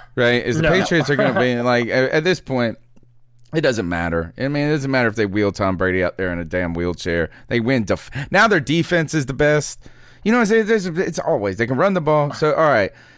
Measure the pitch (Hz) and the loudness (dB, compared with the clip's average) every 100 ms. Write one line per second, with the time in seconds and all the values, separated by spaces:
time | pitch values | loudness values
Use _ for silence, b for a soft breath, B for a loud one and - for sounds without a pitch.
0 | B - 120 123 113 156 160 185 - 170 | B 0 2 2 0 0 2 2 2 2
1 | 139 143 135 117 123 120 123 120 117 123 | 2 2 2 2 0 0 0 0 2 0
2 | 131 156 170 180 - 127 117 - - - | 2 2 0 -2 -2 -2 -2 -4 -16 -20
3 | - - - - - 165 143 117 87 85 | -20 -20 -20 -20 -6 0 0 0 -2 -2
4 | 85 82 82 - 135 143 147 151 135 131 | -2 -2 -4 -6 -4 -2 -2 -2 0 0
5 | 117 110 104 101 101 95 98 92 92 92 | 0 0 -2 0 0 0 -2 0 0 0
6 | 87 - 92 87 82 90 87 85 87 85 | -2 -2 -4 -4 -4 -4 -2 -2 -4 -4
7 | 92 85 80 B B 120 117 131 98 98 | -2 -2 -2 B B -2 0 -2 -2 -4
8 | - 135 143 180 220 185 123 165 156 175 | -6 -10 -2 2 2 2 0 -2 0 0
9 | 147 160 131 131 147 151 - - b b | 0 -4 -4 0 2 2 -2 -10 b b
10 | b b 202 247 202 226 214 220 180 160 | b b 0 2 4 2 2 0 -2 -4
11 | 185 156 - 147 101 95 117 127 190 190 | -4 -4 -2 0 0 -2 -2 0 2 0
12 | 151 151 147 127 151 147 156 117 95 - | 2 0 0 0 0 2 4 4 0 -4
13 | b | b